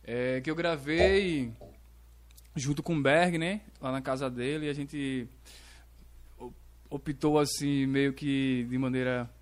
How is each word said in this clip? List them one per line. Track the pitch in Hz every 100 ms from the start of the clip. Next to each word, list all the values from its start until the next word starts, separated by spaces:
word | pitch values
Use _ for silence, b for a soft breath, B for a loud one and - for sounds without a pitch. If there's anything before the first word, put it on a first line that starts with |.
é, | - 120 127 131
que | 135
eu |
gravei | 160 170 160 139 165 190 196 190 151 120 113 - - - - - - - - - 160
junto | 135 147
com | 156 160
o |
Berg, | 135 156 180 170
né, | 165 208 - -
lá | 135
na | 131
casa | 131 131 135
dele, | 123 127 151 151
e |
a |
gente | 143 143 147 139 131 127 - B B B B B - - - - -
o-, | 123 - - - -
optou, | 143 - 143 151 151
assim, | 147 - 143 139 135
meio | 139 139
que | 135 147 139 135 127 120
de | 127
maneira | 131 127 127 123 117 -